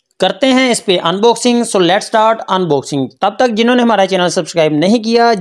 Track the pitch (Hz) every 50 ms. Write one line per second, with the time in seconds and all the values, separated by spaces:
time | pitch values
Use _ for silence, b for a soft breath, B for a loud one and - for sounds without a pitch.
0 | _ _ _ - 185 190 190 190 269 262 254 254 262 247 240 - - - 180 175
1 | 165 165 180 196 214 240 226 226 - 247 240 240 233 233 - 196 175 165 185 208
2 | - - - 220 220 220 226 220 - - 190 185 185 160 147 135 127 - 151 139
3 | 131 113 - _ - - - - 262 247 214 208 226 240 247 247 240 233 214 196
4 | 196 180 190 180 180 170 160 180 160 - - 170 156 156 151 147 160 196 226 240
5 | 214 226 233 233 233 233 233 185